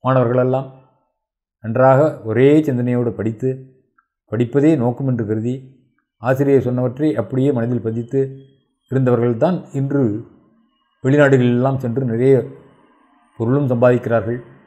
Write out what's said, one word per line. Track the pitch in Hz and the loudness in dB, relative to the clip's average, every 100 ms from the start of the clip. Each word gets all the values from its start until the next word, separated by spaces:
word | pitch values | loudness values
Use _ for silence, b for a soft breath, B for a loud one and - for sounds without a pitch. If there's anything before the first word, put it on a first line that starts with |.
மாணவர்களெல்லாம் | 127 131 117 127 127 131 135 - _ _ _ _ _ _ _ _ | 0 0 2 0 0 -2 -6 -18 _ _ _ _ _ _ _ _
நன்றாக | 113 113 131 135 156 - | -6 2 4 4 2 -2
ஒரே | 110 110 135 151 | -4 2 4 4
சிந்தனையோடு | 151 123 123 123 120 | 2 -2 -2 -2 -2
படித்து, | 101 104 110 131 131 131 _ _ _ _ _ _ | -4 -6 -4 -6 -6 -14 _ _ _ _ _ _
படிப்பதே | 120 120 139 147 156 | -4 -2 2 2 2
நோக்கம் | 117 120 135 | 0 -2 -4
என்று | 123 104 | -4 -4
கருதி, | 110 117 135 - _ _ _ _ _ | -4 -4 -8 -12 _ _ _ _ _
ஆசிரியர் | 117 131 139 139 | -4 0 4 2
சொன்னவற்றை | 123 123 123 127 151 | 2 -2 -4 -2 -2
அப்படியே | 117 110 131 135 | -2 -4 -2 0
மனதில் | 123 117 123 | -2 -2 -4
பதித்து | 113 113 117 135 135 135 135 _ _ _ _ | -4 -6 -4 -4 -4 -8 -20 _ _ _ _
இருந்தவர்கள்தான் | 131 127 117 120 113 156 180 - | -2 0 2 0 0 0 -2 -6
இன்று | 139 139 139 120 107 - _ _ _ _ _ _ _ | -6 -2 0 0 -2 -10 _ _ _ _ _ _ _
வெளிநாடுகளெல்லாம் | 127 147 139 135 123 120 131 131 | 0 4 4 4 2 2 0 -2
சென்று | 127 117 | -4 -4
நிறைய | 131 113 131 135 113 - - _ _ _ _ _ _ _ | -4 0 2 2 0 -12 -20 _ _ _ _ _ _ _
பொருளும் | 117 139 139 | -2 0 0
சம்பாதிக்கிறார்கள் | 120 123 123 110 117 101 123 - - | 2 2 2 0 -2 -2 -10 -12 -20